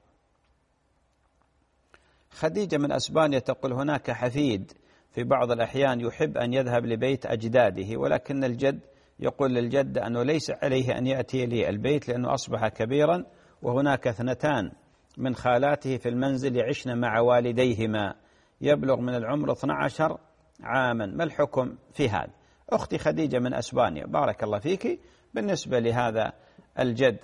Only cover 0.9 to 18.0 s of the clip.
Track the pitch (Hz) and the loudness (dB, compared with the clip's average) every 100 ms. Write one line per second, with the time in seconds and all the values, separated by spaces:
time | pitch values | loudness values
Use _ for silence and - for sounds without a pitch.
0.9 | _ _ _ _ _ _ _ _ _ _ | _ _ _ _ _ _ _ _ _ _
1.9 | - _ _ _ - 160 175 196 151 143 | -20 _ _ _ -4 -2 0 0 0 0
2.9 | 135 - 156 156 135 120 127 135 123 143 | 0 0 2 2 2 0 -2 -2 -2 -2
3.9 | 143 - 117 123 131 143 101 95 - _ | -2 -4 -2 -2 0 0 0 -4 -16 _
4.9 | _ _ - 120 131 123 117 113 131 139 | _ _ -4 0 2 2 2 0 2 2
5.9 | 123 117 - 156 120 120 127 123 120 120 | 2 -2 -2 -2 0 0 0 2 0 0
6.9 | 113 127 135 - 117 113 123 113 95 98 | 0 0 -2 -2 -4 2 4 4 2 -6
7.9 | 117 139 147 - 139 131 120 135 135 - | -2 0 0 -2 -2 -2 0 0 0 -6
8.9 | - _ - 135 - 139 123 120 135 135 | -20 _ -6 -4 0 0 2 0 0 0
9.9 | 127 110 120 123 156 - - 143 131 127 | -2 -2 0 0 0 -2 -4 0 0 0
10.9 | 120 127 131 120 131 123 117 80 104 117 | 0 0 -2 -2 -2 0 0 0 0 0
11.9 | 147 - 120 123 135 - 117 110 - 110 | 0 0 -4 0 -2 -2 -2 -2 -2 0
12.9 | 139 151 180 - - _ _ 120 123 143 | 2 4 2 -2 -16 _ _ -2 0 2
13.9 | 131 127 110 120 123 151 135 90 - _ | 2 0 -2 -2 -2 0 0 -2 -8 _
14.9 | _ _ - 131 120 127 123 139 147 135 | _ _ -8 -6 -2 2 2 2 0 -2
15.9 | 127 120 120 135 135 135 120 117 139 131 | -4 -2 -2 0 0 0 0 0 -2 -4
16.9 | 120 120 110 120 123 120 117 127 104 110 | -2 0 2 4 4 2 2 2 2 0
17.9 | 107 | 0